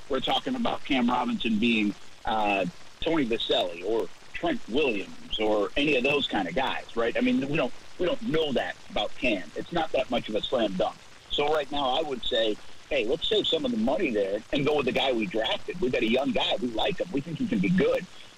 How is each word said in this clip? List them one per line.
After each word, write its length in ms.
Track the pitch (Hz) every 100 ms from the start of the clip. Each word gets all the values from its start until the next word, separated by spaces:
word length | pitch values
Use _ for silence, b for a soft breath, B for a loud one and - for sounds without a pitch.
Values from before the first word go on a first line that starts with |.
| -
we're 100 | 131
talking 360 | 123 131 - 254
about 280 | 226 -
Cam 260 | - 135 120
Robinson 500 | 123 120 113 113 107
being, 360 | 117 110 104 - - - -
uh, 400 | 110 101 98 180 - - -
Tony 260 | - 160 120
Vaselli 600 | 113 - 135 92 85 90
or 220 | 113 92 - -
Trent 260 | - 170 123 -
Williams 680 | 120 143 101 85 80 - 107
or 300 | 107 107 98 151
any 200 | 147 135
of 60 |
those 240 | 131 147 -
kind 200 | 117 90
of 80 | 139
guys, 300 | 127 - - 117
right? 200 | 117 117
I 60 |
mean, 260 | 127 127 135
we 100 | 151
don't, 160 | 127 - - -
we 60 | 175
don't 160 | -
know 280 | 226 156 151
that 220 | 120 90 - -
about 260 | - 104 -
Cam. 260 | 127 101 - -
It's 160 | -
not 200 | 170 160
that 180 | 135 127
much 200 | 120 113
of 60 | 107
a 60 |
slam 320 | - 131 107
dunk. 220 | 92 98 - - - -
So 240 | - 147
right 160 | 156 143
now, 180 | 143 131
I 120 | 139
would 220 | 156 127
say, 320 | - 120 113 104 - - -
hey, 160 | 143 107
let's 220 | 165 -
save 180 | 214 139
some 200 | 160 135
of 60 |
the 60 | 113
money 320 | 113 151 156
there 300 | 104 95 104 -
and 120 | 143 143
go 120 | 151
with 80 | 127
the 60 |
guy 200 | 127 135
we 140 | 117 101
drafted. 540 | 110 110 202 - 90
We've 100 | 123
got 100 | 127
a 60 | 113
young 220 | 127 143
guy. 240 | - - -
We 80 | 123
like 300 | - - -
him. 80 | -
We 100 | -
think 160 | 156 151
he 100 | 117
can 120 | 110
be 100 | 95
good. 360 | 90 - - - B B